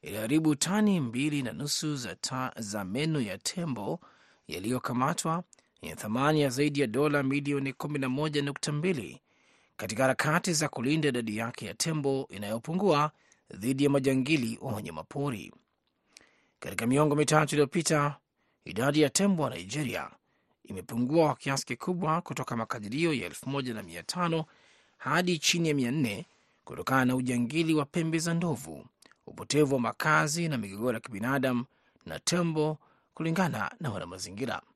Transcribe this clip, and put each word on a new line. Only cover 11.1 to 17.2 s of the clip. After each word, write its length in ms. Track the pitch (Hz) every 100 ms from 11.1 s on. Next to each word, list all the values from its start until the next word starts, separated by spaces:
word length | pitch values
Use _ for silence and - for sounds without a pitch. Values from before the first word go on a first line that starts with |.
| 123 113 104
yake 300 | 117 - 110
ya 80 |
tembo 540 | - 165 156 139 135 -
inayopungua 800 | - 101 110 135 170 202 147 151 _ _ _ _
dhidi 300 | 95 113 135
ya 60 | 143
majangili 680 | 139 135 131 131 156 113 113
wa 100 | 135
wanyamapori. 800 | 107 104 80 - 147 143 110 - - _ _ _ _ _ - - _ _ _
Katika 260 | - 95 113
miongo 300 | 135 151
mitatu 380 | 147